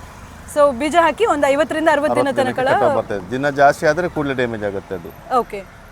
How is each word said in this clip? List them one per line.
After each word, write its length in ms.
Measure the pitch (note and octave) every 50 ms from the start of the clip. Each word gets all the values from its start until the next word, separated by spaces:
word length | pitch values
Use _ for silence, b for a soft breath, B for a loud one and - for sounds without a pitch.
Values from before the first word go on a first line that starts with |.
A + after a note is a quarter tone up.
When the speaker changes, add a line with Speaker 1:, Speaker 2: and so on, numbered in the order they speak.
| - - - - - - - - - - -
Speaker 1:
So 240 | D4+ C#4+ C#4+ C4 A3+
ಬೀಜ 180 | C#4+ D#4 D4 F4
ಹಾಕಿ 260 | E4+ D#4 - - G#4+
ಒಂದು 200 | A4+ D#4+ D4 C#4+
ಐವತ್ತರಿಂದ 420 | C4+ C#4 C#4 D#4+ - D#4+ D#4+ D#4 E4
ಅರವತ್ತು 240 | D#4 C#4+ C#4+ D4+ B3
Speaker 2:
ದಿನಕ್ಕೆ 260 | B3+ C4+ C#4 B3 C#4+
Speaker 1:
ದಿನ 100 | C4 B3+
Speaker 2:
ಕಟಾವು 280 | B3 C4 B3+ C4+ D#4+ G4+
Speaker 1:
ತನಕ 160 | G4+ - C#4
Speaker 2:
ಬರ್ತದೆ. 340 | - - - G#2+ G2+ F2+ F2+
ದಿನ 200 | A#2+ B2+ C#3 D3
ಜಾಸ್ತಿ 360 | C#3 C#3 C#3 C#3+ C#3+ - E3
ಆದ್ರೆ 220 | D#3 D3+ E3 F3+ E3+
ಕೂಡಲೇ 260 | - D#3 D3 C#3 C3
ಡ್ಯಾಮೇಜ್ 300 | B2 B2+ A#2 A#2 G#2+ G#2
ಆಗುತ್ತೆ 300 | G2+ G2 G2 F2+ - G2
ಅದು. 440 | F2 E2 E2 - - - - B3+ B3
Speaker 1:
ಓಕೆ. 260 | A3 - - G3 F#3+ - - - - -